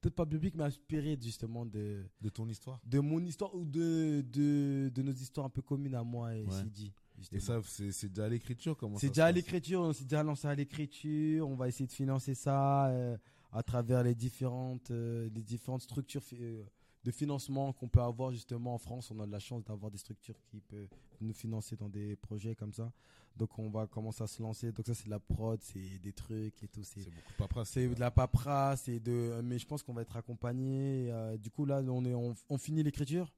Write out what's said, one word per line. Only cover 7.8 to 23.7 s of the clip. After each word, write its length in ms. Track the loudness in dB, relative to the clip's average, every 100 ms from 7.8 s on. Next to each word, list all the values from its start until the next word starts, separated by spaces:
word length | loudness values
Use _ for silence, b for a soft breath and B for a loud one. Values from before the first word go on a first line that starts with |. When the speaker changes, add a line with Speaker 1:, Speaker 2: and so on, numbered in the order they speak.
| -4
Speaker 2:
c'est 200 | -2 -4
déjà 160 | -2 0
à 20 |
l'écriture, 480 | 0 -2 -4 -2 -2
comment 220 | -2 0
Speaker 1:
C'est 80 | 2
Speaker 2:
ça 60 |
Speaker 1:
déjà 100 | 8
Speaker 2:
se 20 |
Speaker 1:
à 20 | 8
Speaker 2:
passe ? 60 | 8
Speaker 1:
l'écriture, 440 | 4 -2 2 2
on 120 | 4
s'est 100 | 2
déjà 180 | 2 2
lancé 240 | 2 0 0
à 80 |
l'écriture, 960 | 0 0 -2 -6 -4 -2 2 4 2 2
on 80 | 0
va 120 | 0
essayer 180 | 0 -4
de 60 |
financer 420 | 0 2 2 2
ça, 540 | -2 2 4 6 6 6
euh, 280 | 4 0 -2 b b b
à 120 | -4
travers 400 | 0 2 6 6
les 120 | 6
différentes, 760 | 4 0 0 -2 -2 -4 -6 -4
euh, 400 | -2 -2 -2 -2
les 80 | -4
différentes 380 | -4 -6 -2 -4
structures 420 | -2 -4 -4 -6
fi-, 140 | -8 -10
euh, 240 | -8 -8 -12 b b b
de 80 | -4
financement 600 | 0 0 0 0 0 0
qu'on 160 | -2 0
peut 140 | 0
avoir 280 | 0 -2 -4
justement 440 | -4 -6 -8 -6
en 40 | -6
France. 320 | -8 -12 -10
On 80 | -10
a 60 | -8
de 60 |
la 60 | -8
chance 260 | -8 -10
d'avoir 260 | -8 -8 -8
des 60 | -10
structures 420 | -14 -16 -14 -18 _
qui 100 | -18
peuvent 260 | -14 -14 -14 -18 B -8
nous 100 | -6
financer 440 | -4 -4 -4 -4 -8
dans 120 | -8
des 260 | -6 -6 -8
projets 380 | -8 -6 -6
comme 200 | -6 -6
ça. 180 | -6 -8 -10 b b b -2
Donc 220 | -2 0
on 100 | -4